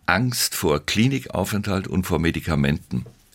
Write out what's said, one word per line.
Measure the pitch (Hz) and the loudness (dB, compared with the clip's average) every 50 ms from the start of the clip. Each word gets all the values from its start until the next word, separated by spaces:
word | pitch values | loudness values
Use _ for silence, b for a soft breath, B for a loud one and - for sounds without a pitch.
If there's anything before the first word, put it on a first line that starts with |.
| _ | _
Angst | - 87 95 127 127 120 - - - - | 0 2 2 2 0 0 -2 -2 -4 -2
vor | - - 82 73 73 - | -2 0 2 2 0 0
Klinikaufenthalt | - - 98 113 131 135 135 - - - 85 92 - 107 101 101 104 98 95 95 - | 0 0 2 2 2 2 -2 -4 -4 -2 -2 -2 -2 -2 -2 -2 -2 -2 -2 -2 0
und | - 92 90 | 0 0 0
vor | - 90 78 | 2 2 2
Medikamenten | 80 82 76 80 - - 82 73 71 69 73 - - - - 62 62 - - _ _ _ | 2 2 0 0 -2 0 0 2 2 2 0 -2 -4 -6 -6 -6 -6 -8 -12 _ _ _